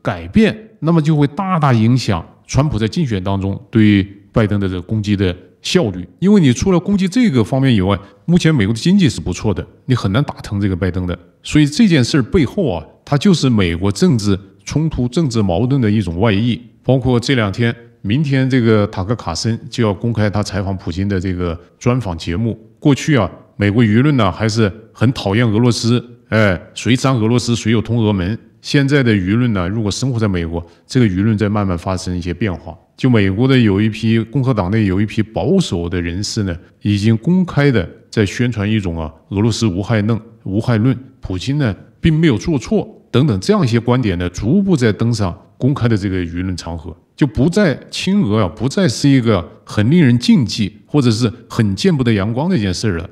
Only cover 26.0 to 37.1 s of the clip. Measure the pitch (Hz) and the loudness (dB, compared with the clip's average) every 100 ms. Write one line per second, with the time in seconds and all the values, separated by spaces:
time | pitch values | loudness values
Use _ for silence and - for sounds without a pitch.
26 | - 117 _ 107 104 85 - - - 127 | -4 -16 _ 2 2 0 -6 -8 -2 0
27 | 135 131 110 120 - 117 107 113 - 120 | 2 0 2 0 0 -2 0 -2 0 0
28 | 107 98 87 117 - _ - 147 135 147 | 0 0 -2 -4 -10 _ -2 0 2 2
29 | 123 107 90 113 123 101 87 107 104 92 | 2 2 2 0 0 0 -2 -2 -4 -2
30 | 127 117 107 90 82 85 82 _ _ 131 | -4 -2 -2 -2 -4 -6 -10 _ _ 2
31 | 117 92 107 104 104 107 98 87 95 92 | 2 2 0 0 0 0 -2 -2 -4 -6
32 | - 90 87 85 110 110 - 80 _ - | -4 -6 -6 -4 -4 -6 -12 -20 _ -4
33 | 131 117 98 95 131 131 113 95 110 107 | 2 4 2 2 2 4 4 2 0 -2
34 | 113 113 110 143 127 107 90 110 104 92 | 0 0 0 -2 -2 0 0 0 0 0
35 | 107 - 104 - 107 165 - 92 87 90 | -2 -2 -4 -4 0 0 0 -4 -4 -4
36 | 85 87 104 - 98 85 - _ 104 101 | -4 -6 -6 -4 -4 -6 -12 _ -2 0
37 | 107 | 2